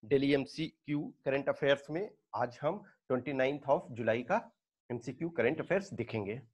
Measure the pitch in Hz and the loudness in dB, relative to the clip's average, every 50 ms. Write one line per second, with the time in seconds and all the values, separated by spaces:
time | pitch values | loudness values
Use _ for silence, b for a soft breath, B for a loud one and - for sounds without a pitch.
0 | - 107 139 135 139 139 143 139 135 - - - 160 - _ _ _ - 147 147 | 2 2 2 4 4 4 4 2 2 -2 -6 -6 -6 -6 _ _ _ -4 -4 -4
1 | 160 - - _ _ 143 135 139 135 147 135 - 156 139 139 139 - - 151 170 | -4 -6 -10 _ _ -2 -2 0 0 0 -2 2 4 4 4 4 2 -6 -4 -4
2 | 202 220 - _ _ _ - 104 127 123 117 - 143 151 185 208 B B B B | -4 -6 -10 _ _ _ -2 -2 -2 -2 -4 -2 -2 -2 -2 -2 B B B B
3 | _ _ 127 127 120 151 143 131 131 131 143 143 - 139 139 139 139 - 127 110 | _ _ -2 -2 0 -2 0 2 2 2 2 -2 2 2 2 2 2 -6 -8 -2
4 | 117 110 110 120 123 - 185 226 - - _ _ _ _ _ _ _ _ 123 120 | 0 2 2 2 2 0 0 0 0 -4 _ _ _ _ _ _ _ _ -8 -6
5 | - - 131 - 160 170 - - 113 120 156 - - - 170 196 196 - - 110 | -6 -8 -8 -6 -6 -6 0 2 2 2 2 0 -2 0 0 -2 -2 -4 -6 -6
6 | 113 - - 110 101 95 110 135 - _ | -6 -4 -4 -4 -4 -4 -6 -8 -10 _